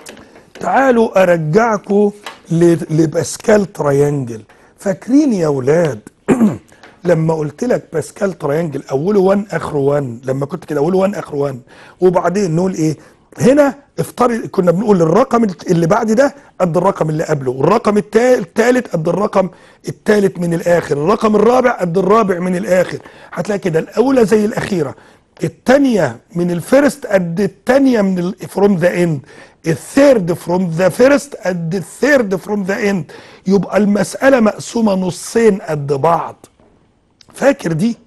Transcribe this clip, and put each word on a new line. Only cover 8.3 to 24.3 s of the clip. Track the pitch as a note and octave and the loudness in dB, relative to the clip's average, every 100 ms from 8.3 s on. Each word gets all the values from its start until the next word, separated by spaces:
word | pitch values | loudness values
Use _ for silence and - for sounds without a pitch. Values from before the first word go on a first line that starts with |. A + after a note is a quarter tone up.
| E3 | -4
تريانجل | D3 D3 E3+ C3+ - | -4 -2 -4 -8 -6
أوله | C3+ E3+ G#3 | -4 0 2
وان | F#3 G3+ G3+ | 2 0 -2
آخره | E3 - D3 | -8 -6 -2
وان، | C#3 D3 C3+ A#2 | 0 0 -4 -8
لما | B2 C3+ C#3 | -6 -6 -6
كنت | - | -10
كده | - D3 | -6 -2
أوله | D3+ F#3 | 0 0
وان | F#3+ | -2
آخره | F#3 - D3 | -4 -8 -6
وان، | C#3 B2+ - - - _ | -6 -6 -16 -20 -20 _
وبعدين | F#3 F3+ F3 F#3+ F#3+ D#3+ | 0 2 0 -2 0 0
نقول | F#3+ | -2
إيه؟ | F#3 D#3 C#3+ - _ _ - | -2 -4 -4 -12 _ _ 0
هنا | G3 D4 C#4 - _ - | 2 4 2 -2 _ -10
افترض | D#3+ - B3 A3+ D#3 | -8 -2 -2 -2 -4
كنا | - F3 | 0 0
بنقول | E3+ A3 G3 | 0 2 2
الرقم | D#3+ F3+ C4 A#3 A3 F3 - | 4 2 2 0 0 -4 -2
اللي | E3+ E3 | 0 2
بعد | G#3+ A3+ | 0 0
ده | A3 C#4 - - _ | 2 0 -2 -20 _
قد | F3+ E3 | -2 0
الرقم | F#3 G3 D#3 | 0 0 -4
اللي | D#3 | -2
قبله، | E3+ D3+ C3 | -2 -2 -4
والرقم | C3 D3+ G#3+ A3 G#3 | 0 2 2 2 0
التا-، | G3+ A3 | 0 0
التالت | B3 B3 F#3+ - A#3 B3+ A#3+ | 2 2 0 0 2 0 -2
قد | E3+ D#3+ | -4 -2
الرقم | E3+ G#3 G3+ F#3 - - _ - | -2 0 0 -2 -6 -20 _ -12
التالت | - - G#3 G3 F3+ | -8 0 2 2 -2
من | F3 | -4
الآخر، | E3 F3 E3+ D#3 C#3+ | -2 0 0 0 -2
الرقم | D#3 A3 A3 G#3+ | 0 0 2 2
الرابع | G#3+ B3+ B3 | 4 2 0
قد | A#3+ F3+ E3+ | -2 -2 -2
الرابع | F3+ A3 G3+ F3+ | 2 2 2 -2
من | F3+ F3+ | -2 -4
الآخر. | G#3 F#3 E3+ C#3+ - - - | 0 0 0 -6 -14 -20 -14
هتلاقي | - F3+ G3+ | -10 -6 -4
كده | F#3 D#3+ | -2 -2
الأولى | - - B3+ C4 | -2 0 2 2
زي | G#3 | 4